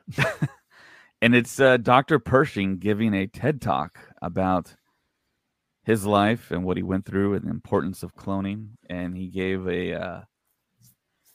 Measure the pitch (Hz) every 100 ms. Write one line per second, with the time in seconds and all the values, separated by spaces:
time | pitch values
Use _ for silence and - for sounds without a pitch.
0 | - - 640 605 - - _ _ - -
1 | _ _ 117 120 117 - 135 123 113 127
2 | 135 151 - 131 - 104 98 95 98 104
3 | 113 95 98 - 120 143 107 67 76 -
4 | - _ 87 90 92 92 82 _ _ _
5 | _ _ _ _ _ _ _ _ - 113
6 | 98 101 104 113 - 85 90 90 92 95
7 | - 98 101 98 82 85 - 101 78 92
8 | 85 - - 98 98 104 107 117 - 90
9 | 90 90 92 95 95 95 92 87 90 82
10 | 90 87 104 _ _ _ _ _ _ _
11 | _ _ _